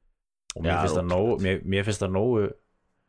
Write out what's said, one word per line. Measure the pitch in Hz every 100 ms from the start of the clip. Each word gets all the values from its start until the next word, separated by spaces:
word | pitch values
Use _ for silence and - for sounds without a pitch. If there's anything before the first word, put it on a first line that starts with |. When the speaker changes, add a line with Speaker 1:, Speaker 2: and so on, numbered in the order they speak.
| _ _ _ _ -
Speaker 1:
Og | 85
mér | 82
Speaker 2:
Já, | 78
Speaker 1:
finnst | 78 80
það |
Speaker 2:
ótrúlegt. | 87
Speaker 1:
nógu, | 90 113 101
mér, | 95 92
mér | 90 98
finnst | 101 95
það | 98
nógu, | 95 117 113 101 - _ _ _ _